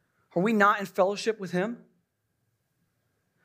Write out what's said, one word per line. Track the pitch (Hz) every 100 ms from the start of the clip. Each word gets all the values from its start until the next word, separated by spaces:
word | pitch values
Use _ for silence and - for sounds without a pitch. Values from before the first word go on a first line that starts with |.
| _ _ _ 170
Are |
we | 208
not | 220 202 214
in | 190
fellowship | - 190 202 233 220
with | 185
him? | 180 185 240 - _ _ _ _ _ _ _ _ _ _ _ _ _ _ _